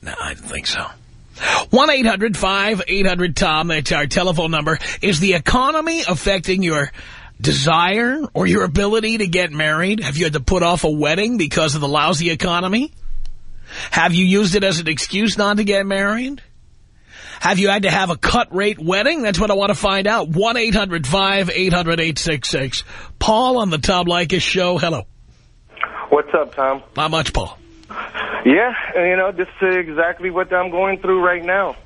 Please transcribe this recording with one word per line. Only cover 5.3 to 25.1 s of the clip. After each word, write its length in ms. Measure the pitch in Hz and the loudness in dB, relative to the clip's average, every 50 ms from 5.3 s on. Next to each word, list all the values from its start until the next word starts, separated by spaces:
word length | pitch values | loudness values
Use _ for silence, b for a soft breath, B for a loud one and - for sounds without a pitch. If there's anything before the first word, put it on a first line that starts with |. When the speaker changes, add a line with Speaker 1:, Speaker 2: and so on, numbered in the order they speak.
| 180 | 2
Speaker 1:
economy 680 | 175 139 - - 247 254 269 311 320 311 330 330 330 302 | 2 2 2 2 4 4 2 2 0 0 -2 -2 -2 -2
affecting 560 | - 185 139 - - 196 190 160 - 185 190 190 | -2 -4 -2 0 0 -2 0 0 -2 0 0 2
your 300 | 170 160 151 143 143 B B B B B B B B B - | 0 2 0 0 -2 B B B B B B B B B -2
desire 800 | 104 135 147 139 135 156 160 160 175 180 196 214 240 240 262 311 294 - - | 0 0 0 2 2 4 4 4 4 2 2 0 0 0 -2 -2 -4 -4 -2
or 120 | - 180 | -2 2
your 180 | 185 175 208 190 | 2 2 2 2
ability 540 | 180 139 185 202 202 214 220 214 220 226 226 | 2 2 2 2 2 2 0 0 0 0 0
to 80 | 214 | -2
get 240 | 185 165 180 180 170 | 0 0 0 0 0
married? 500 | 147 151 156 151 156 156 170 190 208 214 | -2 -2 0 0 2 2 2 0 0 -2
Have 160 | 214 135 139 147 | -2 -4 -2 0
you 60 | 175 | -2
had 100 | 160 147 | 0 0
to 60 | 151 | -2
put 220 | 131 - 190 180 170 | 0 2 2 4 4
off 220 | 165 175 170 - | 2 2 2 2
a 60 | 160 | 0
wedding 480 | 156 151 147 147 156 180 208 226 247 226 | 2 2 2 2 2 2 0 0 0 0
because 360 | 165 147 - - 160 156 135 | -2 0 0 0 0 2 0
of 60 | 156 | 0
the 80 | 147 139 | -2 0
lousy 420 | 143 151 147 156 170 147 170 170 | 2 2 2 2 2 2 0 -2
economy? 640 | 165 - - 185 170 175 180 185 190 226 269 311 - - - - - - - - - - - - - B B B B B B B | -2 -2 -2 -2 0 0 0 0 0 0 0 -2 -6 -8 -6 -2 -2 -2 -2 -2 -4 -8 -12 -14 -14 B B B B B B B
Have 240 | B - 165 175 170 | B 2 2 4 4
you 120 | 170 185 | 4 4
used 280 | 180 190 202 214 190 165 | 4 4 4 4 2 2
it 100 | 208 196 | 2 2
as 140 | 196 190 160 | 2 0 0
an 100 | 170 160 | -2 -4
excuse 500 | 156 - - - - 185 214 220 185 - | -4 -4 -4 -4 -2 0 0 0 0 0
not 180 | 208 202 208 | 0 2 2
to 80 | 208 214 | 2 2
get 220 | 202 202 196 196 | 2 2 0 0
married? 560 | 196 196 196 196 202 214 226 247 269 - - - - - - - - - - - - - B B B B B B B B B | 0 0 0 0 0 0 -2 -4 -6 -8 -10 -14 -20 -20 -20 -20 -20 -20 -20 -20 -20 -20 B B B B B B B B B
Have 180 | B 175 202 180 | B 2 2 4
you 120 | 196 196 | 4 2
had 120 | 196 214 196 | 2 2 2
to 80 | 190 | 2
have 200 | 160 208 190 185 | 2 2 0 0
a 60 | 175 | -2
cut 380 | - - - - 240 240 - - | -2 -2 0 2 2 0 0 0
rate 240 | 185 196 208 214 156 | 0 0 0 -2 -2
wedding? 440 | 156 160 185 196 214 269 339 330 247 | -2 0 0 2 2 2 0 0 0
That's 180 | 214 202 160 | -2 0 0
what 100 | 214 208 | 2 2
I 40 | 208 | 2
want 160 | 196 196 202 | 2 2 0
to 40 | 208 | 0
find 320 | - - 202 190 196 196 | 0 0 0 0 2 2
out. 220 | 202 214 233 180 151 | 2 2 0 0 0
One 280 | 165 165 208 226 233 | 0 0 0 2 2
eight 180 | 247 226 226 208 | 0 0 2 2
hundred 300 | 214 202 196 175 170 147 123 | 0 0 0 -2 -4 -2 0
five 420 | 156 196 196 196 196 196 190 175 - | 0 2 2 2 2 2 0 0 0
eight 200 | 165 185 190 170 | 0 0 2 2
hundred 260 | 180 175 165 165 165 | 2 2 0 0 0
eight 180 | 165 165 156 - | 0 -2 -2 -2
six 300 | - 165 156 143 - - | -2 -2 -2 -2 -2 -2
six. 360 | - 143 135 131 - - - B B B B B B - | -2 -2 -2 -2 -6 -8 -10 B B B B B B -4
Paul 400 | - - 220 220 247 254 254 247 | 0 2 4 4 4 2 2 2
on 120 | 220 190 | 0 0
the 80 | 160 156 | -2 -2
Tom 280 | 123 - 196 180 175 | 0 0 2 2 2
Leykis 360 | 170 175 175 175 147 180 180 - | 2 0 0 0 0 0 -2 0
Show. 360 | - - 185 180 180 180 170 | 0 0 0 0 0 0 0
Hello. 280 | - 170 165 127 95 - | 0 0 -2 -4 -6 -8